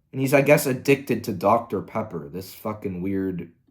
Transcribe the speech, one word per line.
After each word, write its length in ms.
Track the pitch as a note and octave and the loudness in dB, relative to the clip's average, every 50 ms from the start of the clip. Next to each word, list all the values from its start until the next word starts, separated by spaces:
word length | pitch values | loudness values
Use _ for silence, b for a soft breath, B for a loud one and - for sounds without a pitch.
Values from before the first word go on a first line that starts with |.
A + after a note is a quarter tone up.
| _ _ | _ _
And 80 | - C3 | -6 -4
he's, 140 | C3 C3 C#3 | 0 4 4
I 80 | C#3 | 4
guess, 240 | C3+ C#3 D3 D3 - | 6 6 6 6 4
addicted 580 | C#3+ B2+ - - - C#3 C#3 - - B2 A2 G#2+ | 2 -2 0 2 2 2 2 2 -2 -4 -4 -4
to 80 | - | -6
Doctor 500 | G#2 F2 F#2 G2 A2 A#2 A#2 - - F#2+ | -4 0 2 4 4 4 2 -2 -6 -6
Pepper, 460 | E2+ - - A2+ G#2+ - - - - - | -6 -6 -6 -8 -8 -6 -8 -12 -12 -12
this 260 | D#2 F2+ F#2+ - - | -12 -12 -14 -14 -14
fucking 460 | - - A2+ G#2 - - G2+ F#2 F2 | -12 -10 -10 -8 -8 -8 -8 -8 -6
weird 520 | F2+ G2 G2 F#2+ F#2+ F#2+ F2+ E2+ E2+ - _ _ _ _ | -4 -4 -2 -2 -2 -2 -4 -6 -8 -12 _ _ _ _